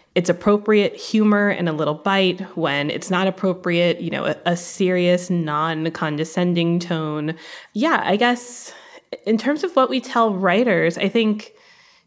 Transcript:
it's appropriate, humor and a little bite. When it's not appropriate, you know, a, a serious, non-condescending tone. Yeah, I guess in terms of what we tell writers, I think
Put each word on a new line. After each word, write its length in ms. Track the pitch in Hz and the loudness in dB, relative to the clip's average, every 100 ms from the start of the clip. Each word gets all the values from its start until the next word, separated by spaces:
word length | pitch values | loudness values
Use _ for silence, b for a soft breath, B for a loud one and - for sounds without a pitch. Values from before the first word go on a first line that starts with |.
| B | B
it's 160 | - 175 | -2 0
appropriate, 680 | 175 - 208 208 214 202 - | 0 2 2 4 2 2 -2
humor 540 | - 220 214 208 202 | -2 2 4 4 2
and 180 | 196 175 | 0 -2
a 60 | |
little 220 | 156 147 156 | 0 0 0
bite. 460 | - 196 190 180 190 - | 0 2 2 0 -6 -4
When 360 | 160 143 147 | -2 0 -2
it's 180 | - - | -4 -2
not 160 | 180 190 | 0 0
appropriate, 760 | 185 190 180 180 170 175 170 | 0 -2 -2 0 2 2 0
you 100 | 170 | -2
know, 140 | - - | -4 -2
a, 100 | 151 - | -2 -2
a 100 | 175 | -2
serious, 760 | - - 185 180 175 180 180 | -4 -2 0 2 2 2 0
non-condescending 1500 | 175 156 147 160 160 160 160 160 151 160 - 180 175 165 175 | -2 0 -2 -2 -2 -4 -2 -4 -2 -4 -2 0 2 2 0
tone. 540 | 175 165 156 151 151 165 B B B | 0 -4 -4 -4 -4 -6 B B B
Yeah, 300 | 208 294 269 - | -4 0 0 0
I 120 | 202 | 0
guess 540 | 240 240 - - - - B B - - - | 2 0 -4 -12 -12 -16 B B -16 -10 -2
in 140 | 220 | 0
terms 240 | 247 302 | 0 -2
of 120 | 370 302 | 0 2
what 140 | 254 | 2
we 100 | 254 | 0
tell 320 | 247 240 226 | -2 0 2
writers, 680 | 190 190 185 254 170 160 165 | 2 2 4 4 4 2 0
I 100 | 196 | 0
think 440 | 233 220 208 - - b b b b | 2 2 0 -4 -20 b b b b